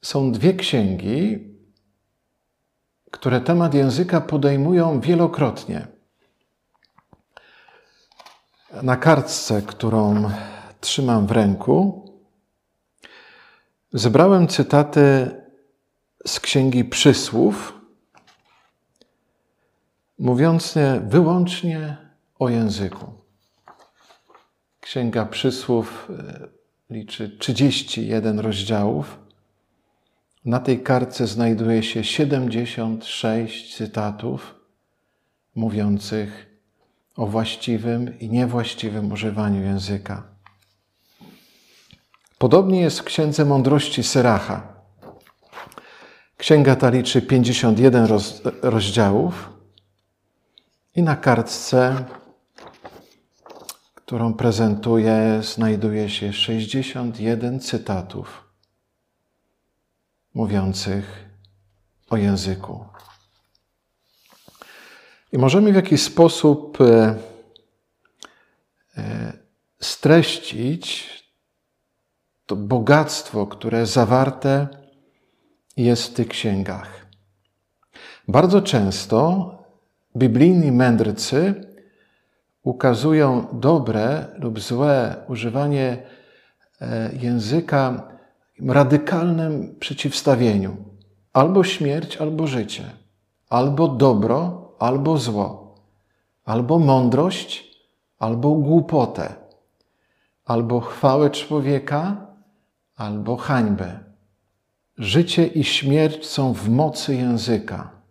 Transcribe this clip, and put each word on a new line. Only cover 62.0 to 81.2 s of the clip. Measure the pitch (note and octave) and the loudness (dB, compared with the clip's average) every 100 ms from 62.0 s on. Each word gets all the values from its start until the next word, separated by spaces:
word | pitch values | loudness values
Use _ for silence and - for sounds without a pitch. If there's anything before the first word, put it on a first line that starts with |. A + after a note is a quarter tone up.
| _ | _
o | A2+ | 0
języku. | G2+ G2 F2+ F#2 - - - - - _ _ _ _ _ _ _ _ _ _ _ _ _ _ _ - - - - _ _ _ | 0 0 -2 -8 -10 -16 -16 -20 -20 _ _ _ _ _ _ _ _ _ _ _ _ _ _ _ -20 -20 -20 -20 _ _ _
I | C#3 | 0
możemy | C3 E3+ G#3+ | 4 4 6
w | G3 | 4
jakiś | F#3 D3 | 4 0
sposób, | - - E3 E3 D3+ D3 - - | 0 4 4 6 2 2 0 4
e, | B2+ A2+ A2 G#2+ - - - _ _ _ _ _ _ _ - _ _ _ _ _ _ - | 8 8 6 0 -10 -20 -20 _ _ _ _ _ _ _ -20 _ _ _ _ _ _ -12
e, | G#2+ A2 - - _ _ _ _ | -10 -8 -10 -14 _ _ _ _
streścić | - - - E3 - - - G#2+ B2 E3 - - - - _ _ _ _ _ _ _ _ _ _ _ _ _ | -10 -2 6 6 6 -2 -10 -8 -6 -6 -8 -12 -14 -20 _ _ _ _ _ _ _ _ _ _ _ _ _
to | G2+ | -8
bogactwo, | G#2 B2+ A2+ D3 D3+ - - A2 G2+ | -2 -2 4 4 2 -6 -8 -6 -6
które | - A2+ A2+ A2+ | -6 -6 -2 0
zawarte | C3+ A2+ B2 C3+ C#3 C#3 C#3 C#3+ - - _ _ _ _ _ _ _ _ - | 2 4 4 2 -2 -2 0 -2 -8 -20 _ _ _ _ _ _ _ _ 0
jest | A#2+ A#2 | 2 2
w | - | -2
tych | - A2+ | -6 -6
księgach. | - A2+ C#3+ G2+ F#2+ - - - _ _ _ _ _ _ _ _ - - - - | -4 -4 -4 -4 -8 -14 -20 -20 _ _ _ _ _ _ _ _ -20 -20 -20 0
Bardzo | G#2+ F3+ G3 | 4 6 4
często | - A#2 G2 F#2 - A2 D3+ F#3 F3+ - - _ _ _ _ A#2+ | 4 0 0 -2 -2 2 2 0 -4 -10 -20 _ _ _ _ 0
biblijni | B2+ A2+ D#3+ F3+ D3+ | 0 6 6 6 4
mędrcy | B2 B2+ A#2 G#2+ G2+ | 4 4 4 0 -2